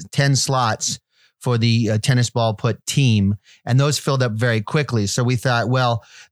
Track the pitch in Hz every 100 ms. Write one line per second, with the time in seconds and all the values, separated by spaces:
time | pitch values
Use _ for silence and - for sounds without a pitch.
0 | - - 139 135 - 131 117 - - -
1 | _ _ _ _ - 120 117 117 110 107
2 | 113 123 117 120 113 104 117 107 - -
3 | 131 107 98 101 _ - - 127 143 143
4 | - 135 123 107 123 113 107 156 139 117
5 | 101 - 123 127 135 120 110 131 127 110
6 | - - -